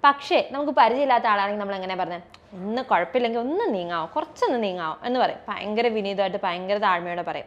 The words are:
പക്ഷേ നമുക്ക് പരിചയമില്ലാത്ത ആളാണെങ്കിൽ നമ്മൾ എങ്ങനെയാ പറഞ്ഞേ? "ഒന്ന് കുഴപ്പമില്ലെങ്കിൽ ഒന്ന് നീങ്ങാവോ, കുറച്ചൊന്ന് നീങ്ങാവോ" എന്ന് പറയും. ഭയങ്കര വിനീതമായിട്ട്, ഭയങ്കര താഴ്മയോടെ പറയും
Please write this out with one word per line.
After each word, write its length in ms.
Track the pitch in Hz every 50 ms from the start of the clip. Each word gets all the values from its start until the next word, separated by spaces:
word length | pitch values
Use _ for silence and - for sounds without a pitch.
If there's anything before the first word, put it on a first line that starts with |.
| -
പക്ഷേ 460 | 285 277 277 - - 359 269 202 -
നമുക്ക് 200 | 247 277 294 285 269
പരിചയമില്ലാത്ത 500 | 294 247 226 240 262 285 269 247 233 233
ആളാണെങ്കിൽ 320 | 226 208 202 196 202 208 208
നമ്മൾ 160 | 202 196 202
എങ്ങനെയാ 220 | 190 185 185 185
പറഞ്ഞേ? 240 | 180 185 165 175 170 175 - - - - - -
"ഒന്ന് 280 | 185 185 202 220 247
കുഴപ്പമില്ലെങ്കിൽ 580 | 262 - 220 175 175 - - 254 240 226 233 240
ഒന്ന് 340 | 233 262 311 392 466 392 226
നീങ്ങാവോ, 360 | 185 175 170 175 165 160 170 -
കുറച്ചൊന്ന് 480 | 302 320 - - - 508 440 285 240 220
നീങ്ങാവോ" 340 | 202 180 180 170 160 156 - -
എന്ന് 160 | 247 247 254
പറയും. 200 | 220 180 - - -
ഭയങ്കര 400 | - 202 - - 202 214 220 233
വിനീതമായിട്ട്, 500 | 240 220 220 196 196 202 190 202 190 180 202 -
ഭയങ്കര 340 | 190 170 180 185 190 202
താഴ്മയോടെ 440 | 208 208 202 180 175 175 175 175 175
പറയും 240 | 170 170 151 147 -